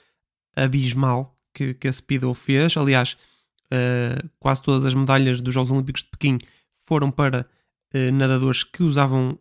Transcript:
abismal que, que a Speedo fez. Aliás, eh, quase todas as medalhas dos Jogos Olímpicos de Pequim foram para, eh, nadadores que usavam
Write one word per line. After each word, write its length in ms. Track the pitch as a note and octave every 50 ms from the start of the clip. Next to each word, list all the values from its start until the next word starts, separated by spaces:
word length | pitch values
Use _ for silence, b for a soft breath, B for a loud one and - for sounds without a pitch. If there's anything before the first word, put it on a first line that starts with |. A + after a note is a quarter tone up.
| b b b b b _ _ _ _ _ _
abismal 840 | - C3+ C3 C3 C#3 C3 B2 A#2 C3 C3+ B2+ B2 B2 C3+ - _ _ _ _ -
que, 200 | - C#3+ C3 B2+
que 120 | - -
a 60 | C3+
Speedo 400 | C3 - - - C#3 B2+ B2+ B2+ B2
fez. 420 | - - - C3+ C3+ D#3 E3+ -
Aliás, 400 | D#3+ C#3+ C#3 C3+ B2+ A#2+ - - b b b b b b b b _ _ _
eh, 520 | C3 B2+ B2 B2 B2 A#2+ A#2+ A#2+ B2+ C3+ - D#3+ - _
quase 240 | - C3+ C3+ C3
todas 220 | - D3 C3+ C3 C3
as 100 | C3+ B2+
medalhas 480 | C3+ C3+ C3 C3+ C3+ C3+ C3 B2+ B2
dos 100 | B2 B2+
Jogos 200 | B2+ C3 B2+ B2
Olímpicos 300 | C3+ C3+ C3 C3+ B2+ -
de 80 | - _
Pequim 280 | - - - C#3+ C3 A#2+ b b b b b b _ _ _
foram 260 | - D#3+ D3 C#3+ C#3
para, 380 | B2+ - C#3+ C3+ C3 B2 B2 - _ _ _ _ _ _ _ _
eh, 200 | - C3+ C3 B2+
nadadores 500 | C3+ C3+ C3+ C3 C3 B2+ C3 C3 B2 -
que 220 | - - - - F3
usavam 540 | D#3 C#3 C#3+ C#3 C3 C3 C3 B2+ B2+ - -